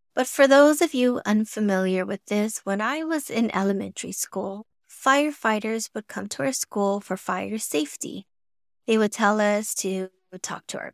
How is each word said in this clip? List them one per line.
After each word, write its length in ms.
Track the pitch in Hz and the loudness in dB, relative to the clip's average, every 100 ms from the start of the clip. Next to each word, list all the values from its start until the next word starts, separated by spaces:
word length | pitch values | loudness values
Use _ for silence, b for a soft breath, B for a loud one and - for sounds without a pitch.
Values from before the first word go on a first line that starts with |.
| _ - | _ -2
but 120 | 254 | -2
for 200 | - 277 | 4 8
those 340 | 277 294 294 | 8 8 6
of 120 | 339 | 2
you 260 | 254 247 247 - | 2 2 2 2
unfamiliar 800 | 214 214 - 208 190 190 185 185 | 0 0 -2 0 0 0 0 -2
with 180 | 202 - | -6 -4
this, 320 | 208 214 - | -2 -2 -4
when 200 | - 196 | -4 -4
I 240 | 220 294 | -2 -4
was 260 | 320 320 - | -2 -4 -4
in 240 | - 233 | -2 0
elementary 600 | - 196 196 196 - - | 0 0 0 -4 -8 -10
school, 520 | 190 - 196 190 196 220 _ _ | -8 -8 -6 -6 -8 -14 _ _
firefighters 1000 | - - 269 302 285 226 214 220 226 - | -4 2 4 2 -2 -2 -2 -2 -6 -6
would 140 | 220 208 | -10 -10
come 200 | - 202 | -10 -8
to 160 | - | -4
our 80 | 269 | -4
school 480 | 262 - 214 202 202 | -4 -4 -2 0 0
for 160 | 202 190 | -4 -8
fire 420 | - 185 196 214 | -6 -6 -4 -6
safety. 640 | - 294 302 - - - - _ _ _ _ _ - | -4 -2 -4 -6 -12 -12 -16 _ _ _ _ _ -2
They 100 | 220 | 2
would 140 | 208 | 2
tell 280 | - 214 214 | 2 2 4
us 360 | 208 208 214 - | 2 2 -2 -6
to 340 | 196 190 185 _ _ 185 | -4 -4 -6 _ _ -14
talk 240 | - - - | -10 -12 -10
to 120 | - | -10
our 120 | - | -10